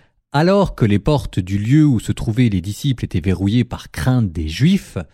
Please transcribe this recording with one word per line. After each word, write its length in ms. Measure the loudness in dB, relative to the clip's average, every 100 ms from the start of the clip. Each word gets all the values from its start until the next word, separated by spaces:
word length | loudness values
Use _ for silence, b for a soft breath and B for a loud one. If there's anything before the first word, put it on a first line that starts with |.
| b b _
alors 420 | 0 2 2 0
que 100 | 0
les 140 | 2 2
portes 400 | 2 0 -2 -6
du 200 | -4 -2
lieu 280 | 2 4 4
où 140 | 2
se 100 | -2
trouvaient 380 | -4 -2 0 2
les 120 | 0
disciples 440 | -4 -4 -4 -4
étaient 160 | -4 -4
verrouillées 420 | -2 0 0 0
par 300 | -2 -6 -12
crainte 400 | -6 0 0 0
des 160 | -4 -6
Juifs, 500 | 0 2 2 -2 -10 -12